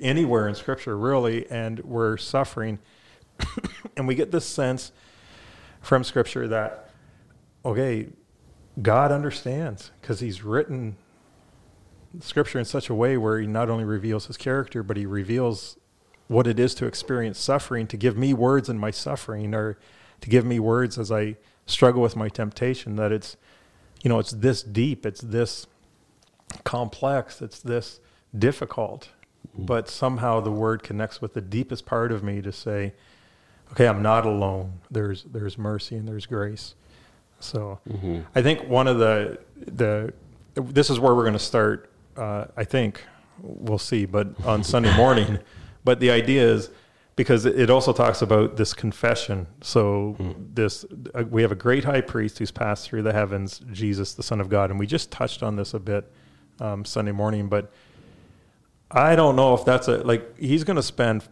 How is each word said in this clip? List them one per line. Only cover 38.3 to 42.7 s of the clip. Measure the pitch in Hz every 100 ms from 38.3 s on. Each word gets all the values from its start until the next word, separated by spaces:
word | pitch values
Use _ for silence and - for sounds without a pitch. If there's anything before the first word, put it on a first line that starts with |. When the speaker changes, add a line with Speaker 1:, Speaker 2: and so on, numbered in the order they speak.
| 131
Speaker 1:
I |
think | 127 156 -
one | 127 131
of | 123
the, | 113 107 104 - - -
the, | - 127 110 107 110 - - - - -
this | 127 139 147
is | 123
where | 131 123
we're |
gonna | 113 104
start, | - 120 107 107 - _ _ -
uh, | 107 104 - -
I |
think, | 107